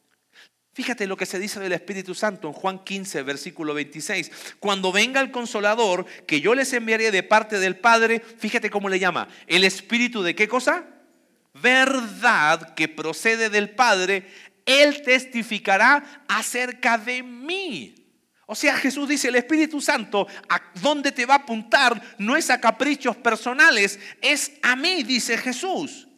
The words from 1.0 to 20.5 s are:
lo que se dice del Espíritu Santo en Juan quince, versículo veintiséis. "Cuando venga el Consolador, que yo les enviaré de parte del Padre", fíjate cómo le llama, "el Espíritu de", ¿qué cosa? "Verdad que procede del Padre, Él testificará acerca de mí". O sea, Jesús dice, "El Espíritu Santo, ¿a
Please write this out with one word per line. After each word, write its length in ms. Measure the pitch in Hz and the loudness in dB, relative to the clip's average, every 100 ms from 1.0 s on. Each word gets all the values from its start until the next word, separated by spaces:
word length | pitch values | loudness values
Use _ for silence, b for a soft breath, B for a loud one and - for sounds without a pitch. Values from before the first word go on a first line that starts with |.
| 196 | -4
lo 100 | 190 | -6
que 80 | 185 | -6
se 140 | 190 | -6
dice 200 | 202 208 | -8 -6
del 120 | 190 | -4
Espíritu 420 | 175 - 196 180 | -6 -6 -10 -10
Santo 340 | 180 214 190 156 | -4 -4 -4 -10
en 60 | |
Juan 300 | 143 190 190 | -6 -6 -6
quince, 400 | - 196 190 156 | -8 -10 -8 -8
versículo 500 | 135 139 180 160 151 | -6 -8 -10 -8 -6
veintiséis. 580 | 147 143 156 147 190 151 B B B | -4 -6 -10 -8 -6 -8 B B B
"Cuando 320 | 202 196 185 | -4 -2 0
venga 300 | 190 233 269 | 2 2 0
el 100 | 262 | -2
Consolador, 720 | 254 233 220 202 226 220 180 175 B - | -4 -8 -2 0 2 2 0 -4 B -4
que 120 | 151 | 0
yo 140 | 160 | 2
les 180 | 254 262 | 0 0
enviaré 360 | 247 226 220 220 | -2 -2 0 2
de 140 | 190 | 0
parte 340 | 175 214 220 208 | 4 2 2 -2
del 200 | 185 185 | -2 2
Padre", 400 | 233 226 226 226 | 4 6 4 0
fíjate 500 | - - 214 240 214 | -4 -10 -4 -2 -2
cómo 200 | 202 196 | -4 -2
le 100 | 190 | 0
llama, 280 | 185 135 101 B B | 0 -2 -4 B B
"el 160 | 170 | 2
Espíritu 580 | 190 190 - 233 240 240 | 2 0 -4 -2 -2 -2
de", 140 | 175 170 | -2 0
¿qué 120 | 214 | 0
cosa? 380 | 247 269 339 330 - _ _ _ _ _ 139 | 0 0 0 -2 -20 _ _ _ _ _ -2
"Verdad 1200 | 214 262 262 269 226 185 240 196 151 160 160 - | 2 4 4 0 -4 -2 2 4 4 2 -2 -4
que 120 | 156 | -4
procede 600 | 156 156 156 226 226 220 | -4 -6 -2 -2 0 0
del 220 | 208 202 | 0 0
Padre, 600 | - 240 196 185 196 185 B B _ - | 2 4 4 2 -2 -4 B B _ 2
Él 340 | 269 294 285 | 6 6 4
testificará 1200 | 247 254 254 233 220 208 202 196 233 285 285 - - | 2 2 0 -6 -6 -4 0 4 6 4 0 -12 -4
acerca 720 | 208 214 247 247 247 247 226 | -4 -4 -4 -6 -4 0 0
de 240 | 214 247 | -2 -8
mí". 720 | 254 240 277 370 370 185 98 _ _ _ _ _ - | -8 -14 -8 -6 -6 -10 -12 _ _ _ _ _ -14
O 80 | 214 | -4
sea, 220 | 294 262 | -2 0
Jesús 320 | 269 277 277 | -2 -2 -2
dice, 200 | 285 269 | -2 0
"El 60 | 247 | 0
Espíritu 460 | 247 311 311 294 | 2 2 2 0
Santo, 460 | - 285 202 202 190 B | -2 -2 0 -4 -4 B
¿a 120 | B | B